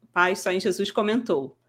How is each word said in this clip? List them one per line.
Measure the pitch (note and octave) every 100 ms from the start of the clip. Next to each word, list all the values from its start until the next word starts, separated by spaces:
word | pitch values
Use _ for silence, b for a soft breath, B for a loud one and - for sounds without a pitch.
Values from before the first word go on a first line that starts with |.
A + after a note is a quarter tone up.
| _
Paz | F3+ F3+ F#3+
só | G3+
em | F#3
Jesus | F#3+ F3+ G3+
comentou. | - G#3+ A#3 - D#3+ C3+ -